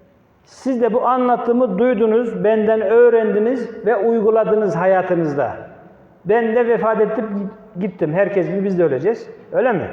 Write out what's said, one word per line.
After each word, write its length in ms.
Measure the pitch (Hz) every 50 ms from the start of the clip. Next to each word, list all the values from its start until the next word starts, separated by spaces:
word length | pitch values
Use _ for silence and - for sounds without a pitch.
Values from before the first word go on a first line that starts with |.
| _ _ _ _ _ _ _ _ _
Siz 380 | _ - - - 254 269 233 247
de 100 | 233 202
bu 140 | 254 247
anlattığımı 720 | 233 254 254 254 247 240 233 240 240 233 240 254 233 185 185
duydunuz, 680 | 233 254 254 202 226 220 214 226 247 220 190 180 180
benden 360 | 208 220 220 214 214 220 220
öğrendiniz 1040 | 220 190 220 233 240 240 233 226 220 214 202 208 214 233 262 254 226 214 - - -
ve 100 | 196 240
uyguladınız 800 | 208 196 233 233 226 202 220 220 226 220 190 214 214 214 196 151
hayatınızda. 800 | 165 175 190 190 185 180 185 180 170 165 151 139 143 131 110 92 - - - - - - - - - - - _ _ -
Ben 300 | 170 208 233 233 226 220
de 140 | 247 240 226
vefat 320 | 240 202 - 220 220 208
ettim, 500 | 220 208 - - 214 220 202 202 202 190 - - - - - 170
gittim. 340 | 190 208 - - 180 151 151
Herkes 360 | 180 202 196 202 196 170 156
gibi 160 | 175 196 190
biz 140 | 202 190 175
de 60 | 175
öleceğiz. 460 | 156 135 127 139 196 233 - - - - - - - -
Öyle 200 | 170 220 254 233
mi? 160 | 170 113 92